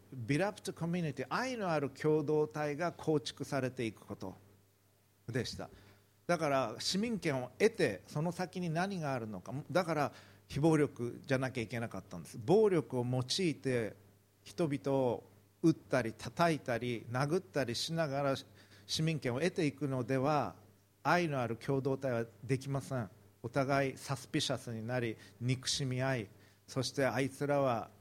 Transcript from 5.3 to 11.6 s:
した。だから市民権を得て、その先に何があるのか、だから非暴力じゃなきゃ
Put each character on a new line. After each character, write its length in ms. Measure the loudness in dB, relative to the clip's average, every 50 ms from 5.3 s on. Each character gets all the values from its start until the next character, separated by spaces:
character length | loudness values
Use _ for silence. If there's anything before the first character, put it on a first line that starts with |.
| -2 -2 -2
し 140 | -2 -6 -8
た。 120 | -10 -12 -14 -18 -20 -20 -20 -20 _ _ _ _ _ 0
だ 100 | 0 2
か 100 | 2 2
ら 260 | 2 2 2 0 -2 -4
市 220 | -2 -2 0 0
民 180 | 0 -2 -2 -2
権 260 | 0 0 0 0 -2
を 60 | -4 0 2
得 140 | 2 4
て、 320 | 4 4 2 2 0 -2 -8
そ 160 | -8 -4 -2
の 100 | -2 -2
先 280 | -2 -4 -6 -6 -6 -4
に 100 | -4 -2
何 320 | -2 -2 -2 -2 -2 -4
が 120 | -4 -2 -2
あ 60 | -4
る 80 | -4 -6
の 140 | -8 -10
か、 120 | -10 -8 -8 -8 -4 0
だ 120 | 0 0 2
か 120 | 2 0
ら 160 | 0 0 -2 -4 -8 -18 -20 -20 -20 -14 -8
非 120 | -2 2
暴 180 | 4 6 6 6
力 420 | 4 2 0 -4 -8 -8 -8 -8 -4
じ 80 | 0 0
ゃ 60 | 0
な 100 | 0 0
き 100 | -2
ゃ 40 | -4